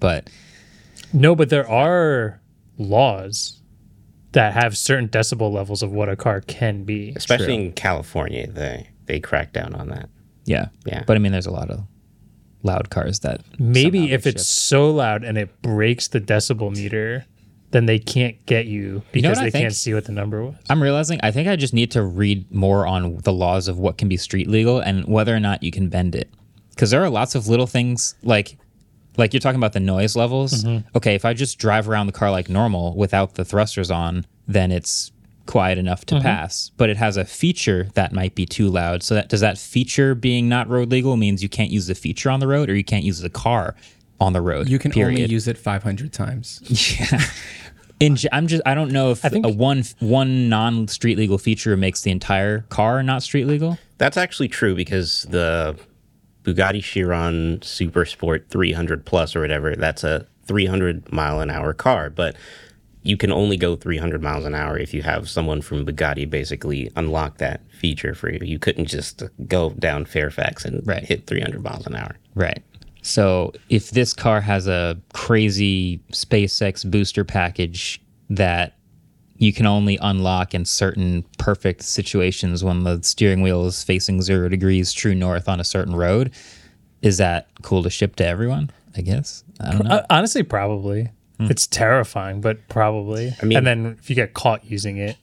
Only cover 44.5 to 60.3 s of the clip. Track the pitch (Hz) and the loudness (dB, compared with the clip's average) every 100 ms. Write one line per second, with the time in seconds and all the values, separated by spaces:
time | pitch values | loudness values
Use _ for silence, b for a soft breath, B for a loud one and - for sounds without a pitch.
44.5 | 71 127 131 - - 120 127 120 113 110 | 0 2 0 2 2 2 2 0 0 -2
45.5 | 113 - 98 104 98 143 - 101 123 120 | -4 -2 -2 -2 -4 -6 -6 -6 -6 -10
46.5 | - - 117 - - - - - B B | -14 -4 0 0 -2 0 0 0 B B
47.5 | B B B B - 151 135 151 139 165 | B B B B 2 4 4 2 0 2
48.5 | 160 - 135 151 135 131 117 151 202 120 | 2 2 2 2 2 2 2 2 2 2
49.5 | 104 131 139 113 - 110 131 131 131 120 | 2 2 2 -2 -4 2 4 4 2 2
50.5 | 110 113 117 110 - 120 101 107 98 - | 2 2 0 -2 0 0 2 2 2 2
51.5 | 113 113 98 95 - 101 92 - 98 101 | 0 2 2 2 0 -2 -2 0 0 0
52.5 | 107 110 - 107 127 131 131 - 147 131 | -2 -4 0 0 2 0 -2 -2 -2 0
53.5 | 147 160 170 _ - 135 - 359 - 127 | 0 -2 -4 _ -2 0 0 -2 -2 -4
54.5 | - 110 90 90 95 85 - - 87 85 | 0 0 0 -2 -2 -2 -4 -2 -2 0
55.5 | 82 78 76 - _ _ _ _ _ - | 0 -2 -6 -14 _ _ _ _ _ -2
56.5 | 90 95 101 - 98 90 85 85 82 82 | 0 2 0 -4 -2 0 0 0 0 0
57.5 | 82 - - 87 90 87 - 82 80 - | -2 -6 -6 -2 0 -2 -2 -2 -2 -2
58.5 | 92 90 85 85 78 - 90 76 82 76 | 0 0 0 -2 -4 0 0 0 -2 -2
59.5 | 76 76 76 78 76 78 80 - | -2 -2 -2 -2 -2 -2 -4 -6